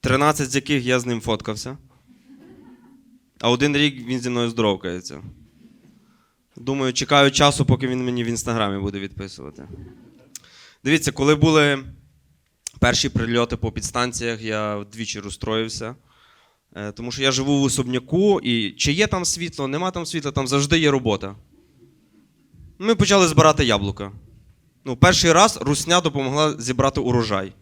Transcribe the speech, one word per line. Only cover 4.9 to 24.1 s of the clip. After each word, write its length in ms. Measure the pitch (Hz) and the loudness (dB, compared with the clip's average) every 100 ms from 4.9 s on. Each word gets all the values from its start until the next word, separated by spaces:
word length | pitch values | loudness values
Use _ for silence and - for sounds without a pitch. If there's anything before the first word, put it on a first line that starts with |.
| 90 90 71 - - - _ - _ _ _ _ _ _ _ _ - | -10 -10 -16 -18 -20 -20 _ -20 _ _ _ _ _ _ _ _ -12
Думаю, 360 | 123 139 131 | -6 -2 -2
чекаю 380 | 123 139 143 139 | -4 2 4 4
часу, 340 | 139 147 143 | 6 2 4
поки 240 | 143 123 131 | 2 2 0
він 160 | 127 | -2
мені 200 | 127 123 | -2 -2
в 20 | 117 | -2
Інстаграмі 560 | 117 120 117 104 98 | -4 -4 -2 -2 -2
буде 160 | 98 98 | -6 -6
відписувати. 680 | 98 - 98 - 67 - 71 - - - - _ _ - _ - - _ | -10 -12 -14 -14 -18 -16 -18 -18 -20 -20 -20 _ _ -20 _ -20 -20 _
Дивіться, 280 | 131 156 - | 0 0 0
коли 220 | - 139 | 0 2
були 500 | 151 156 156 147 139 135 - _ _ _ _ _ _ - - | 4 6 6 4 0 -6 -20 _ _ _ _ _ _ -20 0
перші 280 | 120 117 135 | 2 2 -2
прильоти 480 | 110 117 117 120 117 | -2 -2 0 0 -2
по 160 | 110 | -6
підстанціях, 680 | 107 101 123 123 120 117 113 | -6 -8 -4 -4 -4 -6 -6
я 420 | 110 107 107 104 101 | -6 -4 -4 -6 -10
двічі 280 | 107 110 104 | -12 -10 -8
розстроївся. 760 | 101 - - 110 113 - 113 123 _ _ _ _ _ _ _ - | -10 -10 -4 -2 -2 -6 -12 -14 _ _ _ _ _ _ _ -12
Е, 160 | 104 | -12
тому 200 | 101 120 | -10 -12
що 100 | 117 | -2
я 100 | 135 | -2
живу 280 | 131 135 143 | 0 0 2
в 20 | |
особняку, 800 | 139 135 123 127 123 170 208 190 | 2 0 -2 -4 -2 2 4 2
і 320 | - 117 101 | 2 0 -2
чи 200 | - 143 | -4 -2
є 140 | 156 214 | 0 0
там 180 | 190 | 0
світло, 440 | 175 - 170 147 135 | -4 -4 -6 -6 -6
нема 220 | 143 185 | -4 -4
там 160 | 180 165 | -6 -8
світла, 260 | 170 143 | -6 -4
там 160 | 139 131 | -4 0
завжди 300 | 139 139 165 | 0 2 2
є 120 | 151 | 4
робота. 460 | 139 117 101 98 101 _ _ _ _ _ _ _ _ _ _ _ _ - _ | 2 2 -2 -4 -14 _ _ _ _ _ _ _ _ _ _ _ _ -20 _
Ми 120 | 202 | 0
почали 340 | 226 202 196 180 | 2 4 6 6
збирати 360 | 151 156 147 | 6 6 6
яблука. 480 | 135 104 101 98 101 | 2 2 0 -6 -12